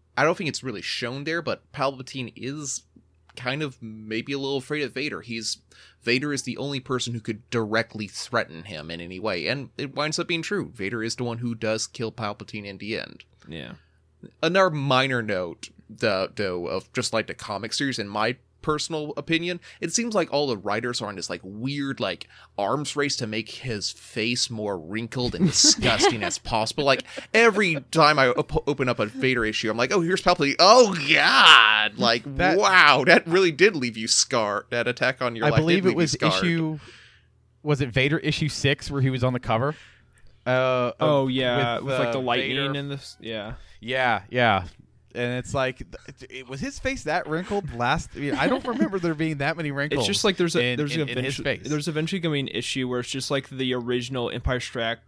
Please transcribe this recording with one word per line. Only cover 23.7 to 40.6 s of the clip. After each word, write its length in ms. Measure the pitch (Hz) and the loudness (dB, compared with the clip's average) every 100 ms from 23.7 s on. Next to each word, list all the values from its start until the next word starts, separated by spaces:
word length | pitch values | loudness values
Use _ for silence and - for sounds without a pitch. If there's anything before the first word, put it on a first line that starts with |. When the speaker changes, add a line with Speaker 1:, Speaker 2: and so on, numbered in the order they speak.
| 107 - | -4 -6
Speaker 1:
face 580 | - - - 113 120 - | -8 -8 -2 0 0 -2
more 300 | 113 107 95 | -4 -4 -6
wrinkled 560 | 78 107 117 131 123 | -6 -8 -6 -2 -2
and 140 | - 175 | 2 2
disgusting 760 | - - - 196 110 349 117 | 4 4 4 2 4 4 2
as 160 | 92 - | -2 -6
Speaker 2:
<laughs> 140 | - | -2
Speaker 1:
possible. 320 | 113 110 - | 0 0 0
Like, 200 | 139 135 - - - | 2 2 0 -14 0
every 400 | 220 233 196 196 151 - | 4 6 6 2 0 0
time 280 | 165 151 151 | 6 6 8
I 100 | 131 | 6
op-, 380 | 123 147 156 - | 4 0 0 0
open 220 | 135 127 | 0 0
up 100 | 120 | 0
a 60 | |
Vader 400 | 107 127 131 123 | -2 0 0 2
issue, 260 | 110 107 110 | 0 0 -2
I'm 60 | 113 | 0
like, 160 | 127 | 2
"Oh, 80 | 202 | 2
here's 220 | 165 185 | 2 2
Palpatine. 340 | 185 180 143 - | 2 4 2 6
Oh, 380 | 180 247 226 175 135 | 8 10 8 4 2
God!" 840 | 151 156 262 185 143 107 107 107 110 | 4 6 8 10 12 10 6 2 2
Like, 240 | 120 117 143 139 | 2 2 -2 0
Speaker 3:
That 200 | 180 190 | 2 4
Speaker 1:
wow, 480 | 202 185 151 135 | 6 8 8 8
that 220 | 127 170 - | 8 6 6
really 240 | 175 190 | 4 4
did 240 | 139 196 165 | 6 4 4
leave 220 | 123 113 | -4 -4
you 100 | 113 | 0
scarred. 560 | - - 127 107 104 - | 0 2 0 0 -2 -2
That 180 | 120 120 | -2 -2
attack 320 | 127 127 127 | 0 -2 0
on 160 | 123 113 | -4 0
your 80 | |
Speaker 3:
I 60 | 147 | 2
Speaker 1:
life 100 | 151 | 2
Speaker 3:
believe 220 | 160 180 | 4 4
Speaker 1:
did 20 | |
Speaker 3:
it 40 | 185 | 2
Speaker 1:
leave 40 | |
you 40 | 147 | 2
Speaker 3:
was 140 | 160 | 0
Speaker 1:
scarred. 200 | - 214 | 0 0
Speaker 3:
issue, 460 | - 185 165 160 151 - - - _ _ _ _ _ | 2 0 0 -2 -6 -12 -20 -20 _ _ _ _ _
was 200 | 147 147 | -2 0
it 80 | 143 | 0
Vader 260 | 113 135 156 | 2 2 2
issue 320 | 151 - 151 | 0 -2 -2
six 420 | - 135 147 - | 0 0 0 -2
where 120 | 139 | 0
he 80 | 131 | 0
was 120 | 131 | 2
on 120 | 127 | 0
the 60 | 123 | -2
cover? 340 | - 113 135 151 - - _ _ - - - | 0 0 0 -4 -14 -20 _ _ -20 -8 -2
Uh, 460 | 127 | 2